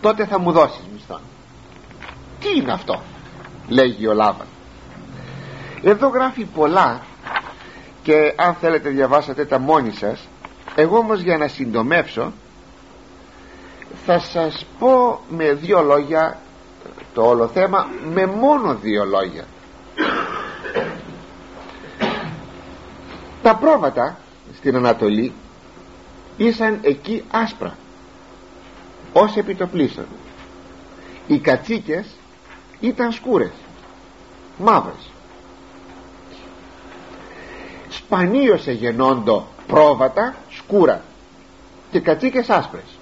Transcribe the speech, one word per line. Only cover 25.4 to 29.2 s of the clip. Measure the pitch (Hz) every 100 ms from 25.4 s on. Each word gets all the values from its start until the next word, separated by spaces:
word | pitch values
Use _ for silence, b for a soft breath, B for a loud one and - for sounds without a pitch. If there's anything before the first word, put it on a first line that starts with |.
| - - - - - - - - - -
ήσαν | 220 226 220 214
εκεί | 214 139 - 226 -
άσπρα, | 220 220 - - - - - - - - - - - - - - - -
ως | 165